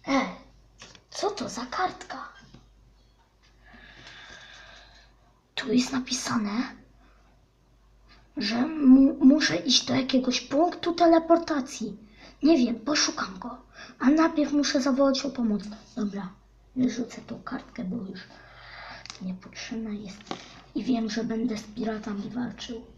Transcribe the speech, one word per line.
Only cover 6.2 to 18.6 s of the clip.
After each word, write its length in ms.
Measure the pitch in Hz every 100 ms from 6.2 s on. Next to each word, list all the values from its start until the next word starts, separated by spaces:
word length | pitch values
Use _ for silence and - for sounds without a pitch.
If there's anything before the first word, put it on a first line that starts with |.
| - 240 202 214 277 - - _ _ _ _ _ _ _ _ _ _ _ _ - _ -
że 200 | 208 233 311
mu-, 580 | 320 269 269 269 -
muszę 320 | 262 302 - -
iść 300 | 262 247 -
do 80 |
jakiegoś 460 | 254 262 262 254 247
punktu 520 | - 277 349 - 349
teleportacji. 1040 | 339 339 330 330 339 339 294 254 - 214 180 - - - -
Nie 160 | 285 320
wiem, 160 | 233
poszukam 640 | 233 - 302 - - 196 185
go. 180 | 240 254 - - - -
A 120 | 247
najpierw 420 | 311 320 320 285
muszę 280 | 285 269 285
zawołać 440 | 277 262 277 269
o 60 | 277
pomoc. 320 | - 226 208 - - - -
Dobra, 320 | 208 202 185 - _ _ _ 254
wyrzucę 440 | 247 220 240 -
tą 220 | - 226
kartkę, 420 | - - - -
bo 120 | 185 240
już 240 | 190 185 - - - -